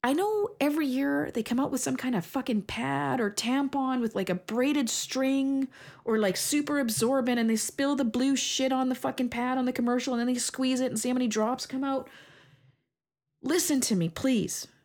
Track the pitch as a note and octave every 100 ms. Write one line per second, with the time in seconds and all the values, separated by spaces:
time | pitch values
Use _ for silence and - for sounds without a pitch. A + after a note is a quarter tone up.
0 | A#3+ C#4+ G#4 G#4+ G#4 - C#4+ D4+ D4 B3+
1 | C#4 C#4+ D4 - A3 A#3+ C#4 B3+ - C4
2 | B3+ A#3 E3 C4+ B3+ G#3+ F#3 - C#3 C#3
3 | C#3+ B3 G#3 G#3 A3+ C4 C#4 C#4 C4 B3+
4 | A3+ G#3 F#3+ F3+ - A3 C4 D4 A#3+ -
5 | - C4 C4 C4+ C4+ C4+ C4+ - - -
6 | - A3 G3+ F#3 - D4 D4 D4 A#3+ G#3+
7 | A3+ C4+ B3 A#3+ A3+ A3 - - C#4 C#4
8 | B3 B3 C4+ C4 - - C4 C4 B3+ B3
9 | C4+ - B3 A#3+ B3 C4 B3+ B3+ A#3+ B3
10 | B3 A#3+ A#3+ B3 - - C4 C4 B3+ A3
11 | B3 B3+ B3 G#3+ A3 C4 - C4 C#4 C4+
12 | B3+ - - - - - _ _ _ _
13 | _ _ _ _ B3+ E4+ - C#4+ - G3
14 | E3 - C4+ A#3+ - - - _